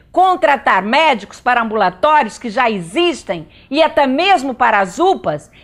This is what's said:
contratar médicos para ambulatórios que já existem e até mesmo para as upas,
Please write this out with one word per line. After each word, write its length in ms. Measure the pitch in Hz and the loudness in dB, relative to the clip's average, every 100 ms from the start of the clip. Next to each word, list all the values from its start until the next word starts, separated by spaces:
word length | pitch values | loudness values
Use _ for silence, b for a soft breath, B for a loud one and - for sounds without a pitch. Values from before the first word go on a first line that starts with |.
| b | b
contratar 680 | 330 370 370 - 277 262 196 | 0 2 2 0 0 2 0
médicos 580 | 196 277 320 233 - - | 2 2 2 0 -6 -6
para 220 | 247 240 | -2 -2
ambulatórios 760 | 226 214 185 - 302 302 226 - | -2 0 -2 0 2 2 0 -6
que 120 | 240 | -6
já 200 | 208 247 | -2 -2
existem 760 | 202 165 269 349 277 - 170 151 b b | -2 -4 -2 -2 -4 -8 -10 -10 b b
e 120 | 277 | 0
até 240 | 311 302 269 | 0 2 0
mesmo 460 | 269 381 359 269 | 0 2 2 0
para 260 | 233 240 208 | -2 0 2
as 200 | 196 175 | -2 0
upas, 520 | 359 330 185 151 - b | 0 0 -4 -8 -12 b